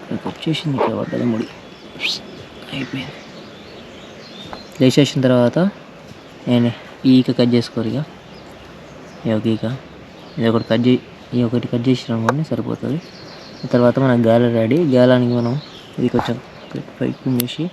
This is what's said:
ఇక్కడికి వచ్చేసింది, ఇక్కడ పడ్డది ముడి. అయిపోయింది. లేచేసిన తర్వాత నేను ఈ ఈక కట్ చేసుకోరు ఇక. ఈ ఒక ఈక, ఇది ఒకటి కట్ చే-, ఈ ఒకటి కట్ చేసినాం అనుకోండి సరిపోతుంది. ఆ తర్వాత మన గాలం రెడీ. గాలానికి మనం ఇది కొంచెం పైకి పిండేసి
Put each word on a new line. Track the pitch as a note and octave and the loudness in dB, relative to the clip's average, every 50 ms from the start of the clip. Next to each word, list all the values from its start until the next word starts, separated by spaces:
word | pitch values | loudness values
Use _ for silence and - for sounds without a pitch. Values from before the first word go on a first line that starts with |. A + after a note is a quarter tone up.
| - | -8
ఇక్కడికి | - - - - - | -8 -8 -8 -8 -10
వచ్చేసింది, | F3 - - E3 D#3 - - D3+ C#3 C3 | -10 -6 -4 -4 -2 -2 -2 -2 -2 0
ఇక్కడ | - A2+ A2 G#2 | 0 -2 -2 -4
పడ్డది | - - - A#2+ A#2+ A#2+ | -4 -4 -4 -2 0 0
ముడి. | A2+ A2 - - - - - - - - - - - - - - - - - - - - - - - - - - - | 0 0 -2 -6 -10 -18 -20 -20 -20 -20 -20 -20 -12 -8 -6 -6 -6 -6 -10 -14 -16 -18 -18 -18 -18 -18 -16 -12 -10
అయిపోయింది. | C#3 C3 - - C3+ B2+ - - - - - - - - - - - - - - - - - - - - - - - - - - - - - - - - - - - | -10 -8 -8 -8 -10 -10 -10 -14 -16 -18 -18 -18 -18 -18 -18 -20 -20 -20 -20 -20 -18 -18 -18 -20 -20 -20 -18 -18 -20 -20 -20 -18 -18 -16 -16 -16 -16 -16 -18 -2 2
లేచేసిన | C3 C3 - - C#3+ - - C#3+ B2+ | 2 4 6 6 4 4 2 0 2
తర్వాత | C3 B2+ B2 A#2+ A#2+ - D#3+ F3 G3+ - - - - - - - - - - - - - - - | 4 4 6 4 4 2 2 0 0 -2 -6 -20 -20 -20 -20 -20 -20 -20 -20 -20 -20 -20 -12 -2
నేను | - B2 A#2+ A#2+ A#2+ A#2 - - - - - - C3+ | 2 2 4 4 2 0 -4 -12 -18 -18 -2 4 6
ఈ | B2+ B2+ | 6 6
ఈక | B2 - B2 - | 6 4 2 2
కట్ | B2 A#2+ A#2+ | 2 4 4
చేసుకోరు | A#2+ A#2 - - A#2+ A2+ A2+ | 2 2 0 -4 -4 -4 -2
ఇక. | A2 C3+ D3+ - - - - - - - - - - - - - - - - - - - - - - - - | -2 -4 -6 -6 -10 -20 -20 -20 -20 -20 -20 -20 -20 -20 -20 -20 -20 -20 -20 -20 -20 -18 -18 -18 -18 -8 -4
ఈ | A#2+ A2 G#2+ | -2 -2 0
ఒక | G#2+ A2+ A2+ | 2 0 0
ఈక, | G#2+ - A2 B2+ C3 - - - - - - - - - - - | 0 -2 -6 -6 -8 -12 -16 -20 -20 -20 -20 -20 -20 -20 -14 -6
ఇది | - A#2 A2+ | 0 0 2
ఒకటి | A2 A2+ G#2+ - | 2 2 0 0
కట్ | A2+ A#2 A#2+ | 0 2 4
చే-, | B2 B2+ B2 - - - - - - - | 4 4 4 2 -8 -20 -20 -14 -4 -2
ఈ | B2 B2 A2+ | 0 0 2
ఒకటి | A#2 B2 A#2 A#2+ - | 0 -2 -2 0 -4
కట్ | A#2+ A#2+ C3+ | 0 2 2
చేసినాం | B2+ A#2+ - - A#2 A2+ | 0 0 0 -4 -4 0
అనుకోండి | A2+ A2+ B2 D3 D#3+ - - | 0 0 0 0 -2 -2 -4
సరిపోతుంది. | A#2 A2 A#2 A#2 - - A#2 C3 E3+ - - - - - - - - - - - - - | -4 -4 -4 -6 -6 -4 -4 -4 -6 -6 -10 -18 -18 -18 -18 -18 -18 -18 -18 -16 -12 -8
ఆ | B2+ - | 0 2
తర్వాత | B2 A#2+ A#2+ A#2 C3 C3+ | 4 4 4 4 4 2
మన | C3 B2 A#2+ A#2 A2+ | 4 4 4 4 6
గాలం | A2+ A#2+ B2 A#2+ A#2 A#2 | 6 6 4 4 2 2
రెడీ. | A2+ A2 B2+ D#3+ F3 D3 B2+ | 2 2 2 2 2 4 4
గాలానికి | B2 B2 B2+ B2+ B2 B2 A#2+ A#2+ A#2+ | 6 6 6 6 4 4 2 0 0
మనం | A#2+ A#2+ B2 D3 - - - - - - - - | 0 0 -2 -4 -6 -10 -20 -20 -20 -14 -6 -2
ఇది | B2 B2 - | -2 0 0
కొంచెం | A#2+ - - A#2 B2+ - - - - - - - - C#3+ - - | 0 -2 -2 -6 -6 -8 -16 -20 -20 -18 -12 -12 -12 -12 -12 -8
పైకి | - C3 B2+ B2+ - - | -6 -4 -4 -4 -4 -4
పిండేసి | C3+ B2+ A#2+ A#2+ B2 - - D#3 F3+ | -2 0 0 -2 -2 -4 -6 -8 -8